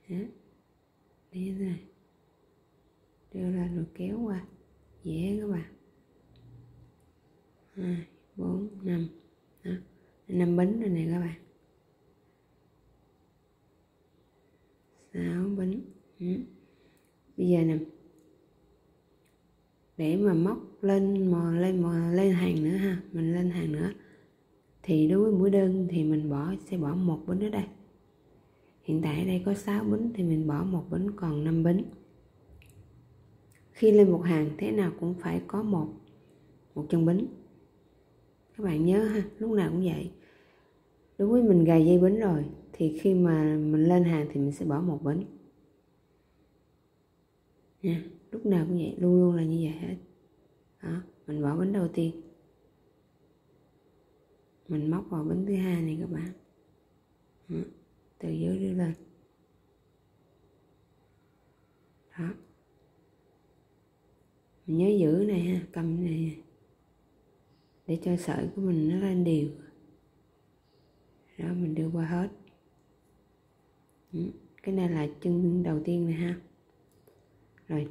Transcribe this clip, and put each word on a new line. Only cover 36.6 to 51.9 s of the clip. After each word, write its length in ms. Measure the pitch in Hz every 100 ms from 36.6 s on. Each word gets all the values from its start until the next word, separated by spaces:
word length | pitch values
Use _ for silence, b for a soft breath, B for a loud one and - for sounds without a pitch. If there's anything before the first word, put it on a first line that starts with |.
| _
một 120 | 156 147
chân 160 | 170 165
bính. 200 | 180 262 - - - _ _ _ _ _ _ _ _ _ -
Các 80 |
bạn 200 | 202 151
nhớ 200 | 165 196
ha, 200 | 220 214 - -
lúc 120 | 220
nào 200 | 214 160
cũng 140 | 165
vậy. 280 | 185 151 - - b b b b b b _ _ _ -
Đối 100 | 202
với 140 | 247
mình 220 | 226 180
gài 220 | 160 165 160
dây 120 | 180
bính 220 | 185 214
rồi 240 | 208 156 143 - -
thì 260 | - 160 156
khi 160 | 196
mà 420 | 185 170 160 156 151
mình 280 | 151 156
lên 200 | 160 180
hàng 220 | 170 160 147
thì 80 | 143
mình 120 | 143
sẽ 120 | 143
bỏ 160 | 165 143
một 200 | 175 151
bính. 200 | 156 160 202 - - _ _ _ _ _ _ _ _ _ _ _ _ _ _ _ _ _ _ _ _ _ _ _
Nha, 220 | 190 170 - - -
lúc 160 | 226 214
nào 200 | 180 160
cũng 100 | 180
vậy, 200 | 156 -
luôn 220 | 180 180
luôn 140 | 180
là 100 | 170
như 120 | 160 165
vậy 320 | 156 160 175
hết. 80 | 180 - _ _ _ _ _ _ _
Đó, 180 | 170 170 180 - -
mình 160 | 151
bỏ 140 | 143 160
bính 160 | 190
đầu 160 | 202
tiên. 340 | 170